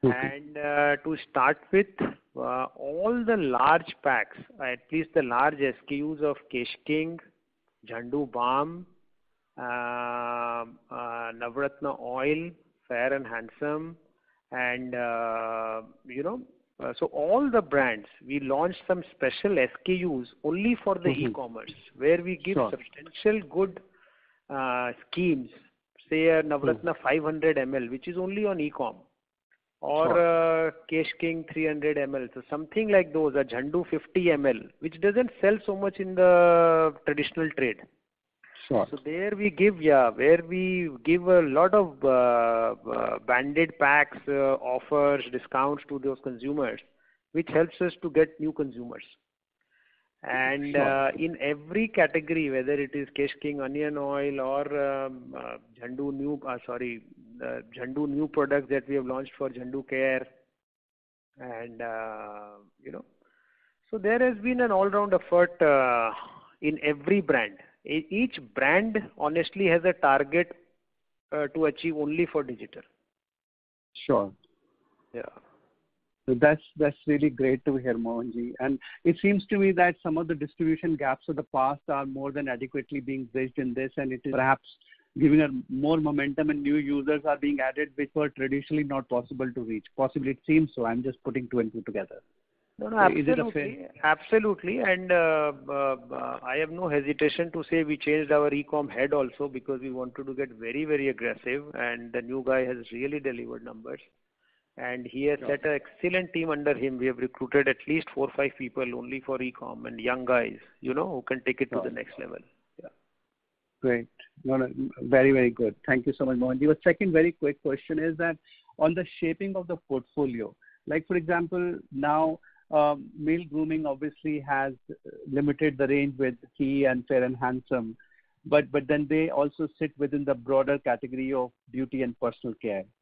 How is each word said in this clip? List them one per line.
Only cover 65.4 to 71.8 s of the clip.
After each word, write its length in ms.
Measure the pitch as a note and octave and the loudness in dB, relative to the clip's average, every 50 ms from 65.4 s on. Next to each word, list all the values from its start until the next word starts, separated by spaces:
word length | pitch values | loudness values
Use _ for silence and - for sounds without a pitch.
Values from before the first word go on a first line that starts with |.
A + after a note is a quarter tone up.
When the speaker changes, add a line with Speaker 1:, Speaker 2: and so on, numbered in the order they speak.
| F3 F3 F3 - E3 | 4 4 4 2 4
Speaker 2:
uh, 500 | D3+ C#3+ C3+ C3 B2+ A#2+ A#2+ A2+ A2+ G#2+ - - - - - - _ _ _ | 6 6 6 4 4 2 2 0 -2 -4 -6 -14 -16 -20 -20 -20 _ _ _
in 180 | - D3+ D#3 D3 - | -4 -2 -2 0 -2
every 400 | D3 D3+ C#3+ C#3+ - G3+ G3+ F3+ | -2 -2 -2 2 2 2 2 4
brand. 340 | - D3 B2+ A2 G#2 G2 - - _ _ _ _ | 4 2 2 2 0 -6 -14 -20 _ _ _ _
E-, 200 | - D3 D#3+ D3+ - | -4 -4 -4 -4 -2
each 280 | F#3+ G#3 B3 B3 - - C#3 A2+ _ | 0 0 0 0 -2 -8 -16 -10 _
brand 480 | - C3 C#3 D#3 F#3 G#3+ A3+ G#3+ G#3+ G3 - _ | 0 2 4 4 4 2 2 -2 -4 -6 -6 _
honestly 500 | - D3 D3 D#3 E3+ D#3+ - - G3 G3+ F3+ | -4 -4 0 0 0 -2 -2 -2 0 2 4
has 140 | E3 E3+ E3 | 4 4 4
a 80 | F#3 F3 | 2 0
target, 600 | - - C#3+ C3+ C#3 C#3+ C#3 D3 E3+ F3 F3 - _ _ _ _ _ _ _ _ _ _ _ _ _ _ _ - | 4 4 4 4 4 2 2 2 0 0 0 -4 _ _ _ _ _ _ _ _ _ _ _ _ _ _ _ -4
uh, 140 | D3+ D3 | -4 -4
to 180 | C#3 D3 D#3+ D#3+ | -4 -2 0 0
achieve 320 | D3+ D3 - | 0 0 0